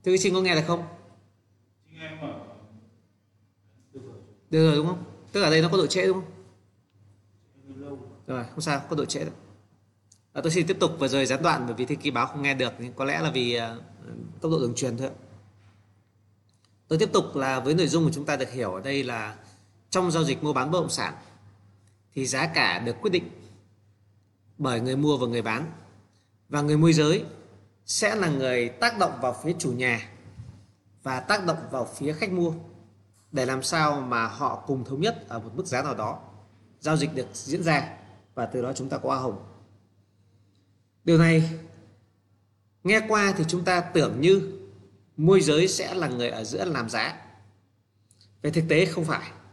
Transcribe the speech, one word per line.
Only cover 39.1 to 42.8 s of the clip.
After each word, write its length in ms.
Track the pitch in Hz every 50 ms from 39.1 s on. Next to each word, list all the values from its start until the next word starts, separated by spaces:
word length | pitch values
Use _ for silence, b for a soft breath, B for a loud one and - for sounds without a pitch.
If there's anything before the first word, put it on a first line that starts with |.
| 135
hồng. 300 | 131 131 123 101 95 - - - - - _ _ _ _ _ _ _ _ _ _ _ _ _ _ _ _ _ _ _ _ _ _ _ _ _ _ _ _
Điều 140 | 170 170
này 420 | 160 160 165 165 160 160 160 - - - - - - - - - _ _ _ _ _ _ _ _ _ _ _ _ _ _ _ _ _